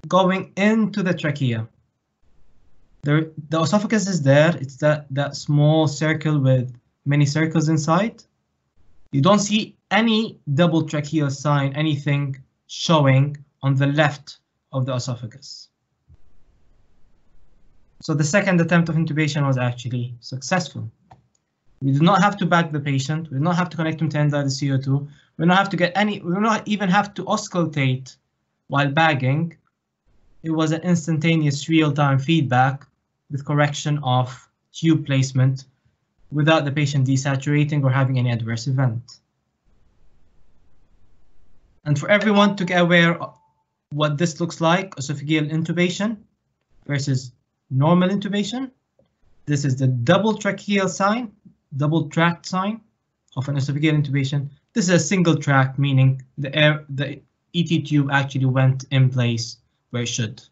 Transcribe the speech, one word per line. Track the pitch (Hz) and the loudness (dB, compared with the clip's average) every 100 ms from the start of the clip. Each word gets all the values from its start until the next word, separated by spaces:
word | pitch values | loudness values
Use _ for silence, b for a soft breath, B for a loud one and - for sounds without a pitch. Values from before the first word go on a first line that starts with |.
| 156 | 2
Going | 180 185 180 - - | 2 2 -2 -6 0
into | 208 220 208 208 | 2 2 0 -2
the | 185 | -2
trachea. | 170 156 143 127 113 113 _ _ _ _ _ _ _ - - _ - - _ | -2 -4 -2 -2 -2 -8 _ _ _ _ _ _ _ -20 -20 _ -20 -20 _
The, | 143 151 156 - - | 0 0 0 -10 -6
the | 160 | -2
esophagus | 160 208 208 220 185 | 2 0 0 -2 0
is | 175 | 0
there. | 135 143 160 147 | 4 6 6 2
It's | 135 - | -8 -2
that, | 151 147 - | 0 0 -4
that | 135 143 - | -6 -6 -6
small | - 147 147 160 156 | 0 4 4 4 0
circle | - 156 156 156 151 | 0 -2 0 0 2
with | 131 131 123 - _ _ | 2 2 0 -12 _ _
many | 139 143 143 | -2 2 2
circles | 156 160 160 151 | 2 0 0 2
inside. | 160 156 165 226 - _ _ _ _ _ _ - - - | 0 2 0 0 -6 _ _ _ _ _ _ -20 -20 -4
You | 139 | 0
don't | 139 208 | 4 2
see | 202 214 - _ _ | 2 -2 -4 _ _
any | 196 226 220 220 - - | 0 2 0 -2 -8 -4
double | 139 175 160 | 2 2 2
tracheal | 156 151 147 156 143 | -2 -6 -4 -2 -2
sign, | 135 151 143 139 | -2 -2 0 0
anything | 139 156 147 151 143 139 135 - _ _ | -2 -2 -2 -2 -2 -4 -10 -16 _ _
showing | - - 160 135 131 143 147 - _ | -8 0 2 4 4 2 -4 -18 _
on | 139 | -2
the | 135 139 | 0 0
left | 147 147 147 - - _ _ _ | 2 0 0 -18 -20 _ _ _
of | 135 127 | -6 -4
the | |
esophagus. | 127 135 117 113 - - - - _ _ _ _ - - - - _ _ _ _ _ - _ _ - - _ - - _ _ | -4 -6 -8 -10 -16 -20 -20 -20 _ _ _ _ -20 -20 -20 -20 _ _ _ _ _ -20 _ _ -20 -20 _ -20 -20 _ _
So | - | -6
the | 147 | -2
second | 151 208 196 175 | 2 2 2 2
attempt | 165 175 170 | 4 2 2
of | 156 | 0
intubation | 160 151 156 151 139 | -2 0 -2 0 0
was | 131 | 0
actually | 123 120 120 123 120 - | -2 -4 -8 -6 -8 -10
successful. | - 131 - 185 180 117 113 _ _ - _ _ _ _ _ _ | -14 -14 -4 -4 -4 -10 -14 _ _ -20 _ _ _ _ _ _
We | 139 | 0
do | 139 | 4
not | 170 190 | 4 6
have | 202 202 | 2 0
to | 175 | 0
bag | 175 165 | 2 2
the | 147 | -4
patient. | 143 135 135 156 165 | -2 -4 -2 -6 -4
We | 135 | -2
do | |
not | 165 175 | 0 0
have | 175 | -2
to | - | -4
connect | 160 160 | -4 -2
him | 160 | -2
to | 151 | 0
N | 147 | 0
side | 143 139 | 0 -2
C | 135 143 | -2 -2
O | 135 | -2
two. | 135 143 147 B B - | 0 -2 -4 B B -2
We | |
do | 165 | 2
not | 185 | 2
have | 196 | 0
to | 170 | 0
get | 170 | -2
any, | 190 208 208 | 0 -2 -2
we | 175 | -4
do | 180 | -2
not | 220 214 - | 0 -2 -4
even | 208 196 | -2 2
have | 202 202 | 2 0
to | - | -8
auscultate | - 208 - 180 160 147 135 131 131 - _ _ _ _ _ | -6 -6 -4 -4 -2 -2 -2 -2 -8 -20 _ _ _ _ _
while | 139 143 | 0 0
bagging. | 147 160 139 127 143 170 - _ _ _ _ _ _ _ - | 2 2 2 0 0 -4 -8 _ _ _ _ _ _ _ -14
It | 160 | -6
was | 160 156 | -2 0
an | 160 | -2
instantaneous | 175 170 - 156 165 160 151 135 - | 0 0 0 0 2 2 0 -2 0
real-time | 160 151 143 143 135 | 2 2 2 2 2
feedback | 135 165 120 123 131 135 - _ _ _ _ | 2 0 2 2 2 0 -14 _ _ _ _
with | 139 - | -10 -2
correction | 147 147 - 151 147 | 0 0 -2 -4 -2
of | 131 127 127 - _ _ _ | 0 0 0 -8 _ _ _
tube | - 165 151 - | -2 2 2 2
placement | 135 131 131 131 131 - _ _ _ _ _ _ | 0 0 2 0 0 -10 _ _ _ _ _ _
without | 143 151 160 143 | 0 4 4 2
the | |
patient | 143 143 143 131 | -2 0 0 0
desaturating | 135 143 135 147 147 147 151 | 0 0 -4 0 0 2 0
or | 135 | 0
having | 131 131 131 | 2 0 0
any | 123 | -2
adverse | 113 113 113 - | -2 -4 -6 -4
event. | 131 127 113 - - _ _ _ _ _ _ _ _ - _ - _ - - _ - _ _ - - - - - - _ _ 147 | -2 -2 -4 -12 -20 _ _ _ _ _ _ _ _ -20 _ -20 _ -20 -20 _ -20 _ _ -20 -20 -20 -20 -20 -20 _ _ -4
And | 143 | -2
for | - | 2
everyone | 208 214 202 202 202 | 2 4 4 4 2
to | 175 | -2
get | 180 | 2
aware | 170 175 170 170 | 4 4 4 0
of | - _ _ _ _ _ _ | -8 _ _ _ _ _ _
what | 147 151 143 | -4 -2 0
this | 170 - | -4 -4
looks | 170 - | -8 -2
like, | 165 180 190 - | 0 0 -2 -12
esophageal | 135 139 143 156 151 | -10 -8 -2 -2 -2
intubation | 160 165 165 180 175 208 208 _ _ _ _ _ _ - | -4 -4 -2 -2 -2 -6 -6 _ _ _ _ _ _ -6
versus | 143 139 131 - _ _ _ _ | -6 -2 -4 -6 _ _ _ _
normal | 131 151 175 185 | 0 4 4 2
intubation, | 202 208 202 202 247 269 _ _ _ _ _ _ _ - | -2 -2 -4 -4 -6 -10 _ _ _ _ _ _ _ -4
this | 147 | -2
is | 143 127 | -2 0
the | 131 | 0
double | 123 117 190 220 | 0 2 2 2
tracheal | 214 202 196 - 202 190 | -2 -4 -6 -2 0 0
sign, | - 196 226 233 _ - _ _ 135 | 0 0 0 -6 _ -20 _ _ -4
double | 147 165 147 | 0 0 0
tract | 160 170 165 | 0 0 0
sign | - 185 196 226 _ _ _ _ _ - | -6 -4 -4 -6 _ _ _ _ _ -10
of | 127 | -6
an | 143 | -4
esophageal | 131 147 156 151 | -2 0 2 2
intubation. | 143 139 135 143 143 B B | 0 0 0 -2 -6 B B
This | 240 180 | -2 4
is | |
a | 175 | 2
single | - 190 170 151 | 4 2 2 2
tract, | 147 139 131 - | 2 2 2 0
meaning | 139 135 131 131 - - | 0 4 4 2 -8 -10
the | 139 | -6
air, | 156 151 151 - | 2 2 2 -6
the | 135 143 - _ _ _ | -8 -8 -8 _ _ _
E | 175 | -4
T | - 165 | 0 0
tube | - 147 139 | 2 0 2
actually | 139 135 135 | 0 0 0
went | 131 127 131 131 - | 0 4 2 2 -2
in | 135 127 | 2 2
place | 127 120 117 - - _ _ _ | 2 0 -2 -6 -14 _ _ _
where | 120 | -8
it | 120 | -6
should. | - 113 123 - | -6 -8 -10 -20